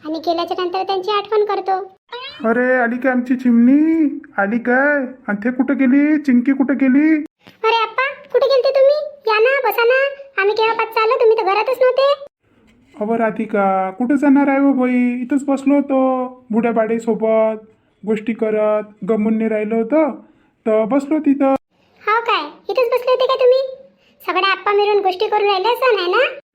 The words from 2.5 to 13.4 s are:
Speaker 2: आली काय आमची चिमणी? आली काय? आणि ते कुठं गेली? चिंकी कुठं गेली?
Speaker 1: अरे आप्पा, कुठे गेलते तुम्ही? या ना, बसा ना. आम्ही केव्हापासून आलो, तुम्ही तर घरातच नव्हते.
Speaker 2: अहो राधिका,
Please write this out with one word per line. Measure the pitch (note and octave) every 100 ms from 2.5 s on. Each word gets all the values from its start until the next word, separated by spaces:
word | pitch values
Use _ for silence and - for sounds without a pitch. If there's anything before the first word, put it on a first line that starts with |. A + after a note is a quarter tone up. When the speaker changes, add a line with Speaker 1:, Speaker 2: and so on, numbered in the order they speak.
| A3+ B3+ B3+
Speaker 2:
आली | A#3 A#3+
काय | C4
आमची | B3 B3 B3+
चिमणी? | B3 A#3 A#3+ C#4 D#4+ E4 D4 - - -
आली | G3 A#3
काय? | A#3+ B3 C#4+ D4 B3+ - -
आणि | G#3
ते | A3+
कुठं | B3+ C4 C#4
गेली? | C4+ C#4 D4 D4+
चिंकी | D4+ B3 A#3+
कुठं | C#4 C#4
गेली? | C#4+ C4+ B3+ D#4 D#4 D4+ _ -
Speaker 1:
अरे | _ A4 A4+
आप्पा, | A4 A4+ C5+ C#5 -
कुठे | B4 C5+
गेलते | C5+ C5+
तुम्ही? | C5+ C5+ D5+ D5 - -
या | G#4+
ना, | A#4 C5+ A#4+
बसा | G#4
ना. | A#4 C5 C#5 C#5+ - -
आम्ही | G4 G#4+
केव्हापासून | A4 A4+ A4 A4+
आलो, | A4 B4
तुम्ही | A#4 A4
तर |
घरातच | F#4 G4+ A4 B4+
नव्हते. | B4+ B4+ C#5 C#5+ C#5+ _ _ _ _ _ _ -
Speaker 2:
अहो | G#3+ A#3
राधिका, | A3 A3